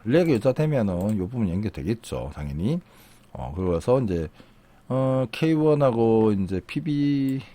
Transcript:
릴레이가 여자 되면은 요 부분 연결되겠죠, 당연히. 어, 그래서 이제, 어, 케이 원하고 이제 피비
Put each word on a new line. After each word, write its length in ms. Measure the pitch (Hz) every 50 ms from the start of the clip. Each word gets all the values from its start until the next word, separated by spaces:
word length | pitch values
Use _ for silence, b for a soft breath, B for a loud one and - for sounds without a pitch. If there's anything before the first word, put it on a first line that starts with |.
| -
릴레이가 280 | 107 131 170 180 165
여자 200 | 139 107 - -
되면은 640 | - - 156 156 147 131 107 101 90 87 95 107 110
요 120 | 101 90 101
부분 200 | 127 123 110 90
연결되겠죠, 840 | 85 95 107 101 - - 69 90 117 113 - - - 62 64 76 -
당연히. 460 | - 73 71 69 78 90 117 160 180 b b b b b b b b b b
어, 200 | - - - 123 73
그래서 440 | 90 92 90 85 82 - 123 123 139
이제, 280 | 127 98 90 82 80 78 b b b b b b b b b b b -
어, 380 | 127 131 131 131 131 131 131 123
케이 220 | - - 160 160
원하고 800 | 160 151 156 151 151 147 143 131 113 117 117 113 113 110 110 110
이제 280 | 104 98 95 87 95 90 -
피비 760 | - - 147 151 165 147 143 143 143 143 139 135 135 135 135 - -